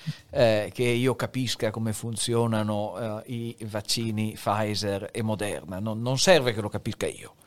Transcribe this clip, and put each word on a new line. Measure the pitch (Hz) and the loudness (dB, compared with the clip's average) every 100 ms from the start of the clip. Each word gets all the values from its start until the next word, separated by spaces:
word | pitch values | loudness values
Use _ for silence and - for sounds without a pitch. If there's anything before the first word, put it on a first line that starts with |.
| - - - | -8 -8 -4
eh, | - 117 107 104 | 4 6 6 2
che | 95 | 0
io | 123 120 127 117 | 2 4 2 2
capisca | 120 127 123 - 110 | -2 -2 -2 0 -2
come | 107 113 | 0 -2
funzionano, | 107 117 110 - 117 117 110 107 104 104 90 113 107 | -2 -4 -4 0 2 4 2 2 0 -2 -4 -6 -6
eh, | - | -8
i | 120 117 117 113 | -8 -8 -8 -8
vaccini | 104 - - 113 107 107 | -6 -2 -2 0 0 -2
Pfizer | - - 104 107 101 101 98 104 | -2 0 0 0 -2 -2 -2 -4
e | 107 | -4
Moderna. | 110 107 104 78 76 92 | -2 -2 -2 -4 -6 -6
Non, | 110 110 | -6 -4
non | 120 131 | -2 2
serve | - 170 123 | 6 6 6
che | 107 | 0
lo | 104 | -2
capisca | 104 - - 80 | -4 -6 -4 -4
io. | - - - | -6 -14 -20